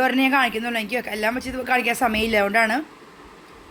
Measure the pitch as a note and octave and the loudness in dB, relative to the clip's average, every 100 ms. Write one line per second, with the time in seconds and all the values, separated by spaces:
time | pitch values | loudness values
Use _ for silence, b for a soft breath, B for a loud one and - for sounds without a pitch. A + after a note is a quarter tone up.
0 | B3+ B3 C4+ C#4 B3 G#3+ A#3+ A#3 G3+ B3 | 2 2 4 4 2 -2 -4 -4 -4 -6
1 | - G#3 A3 B3 B3+ B3+ B3+ B3+ A#3 A#3 | -6 -4 -2 -2 -6 -8 -2 0 0 0
2 | B3 A3 A3+ G#3+ G3+ A3 A3+ B3 D#4 - | 0 0 2 2 2 2 2 0 -4 -14
3 | - - - - - - - | -20 -20 -20 -20 -20 -20 -20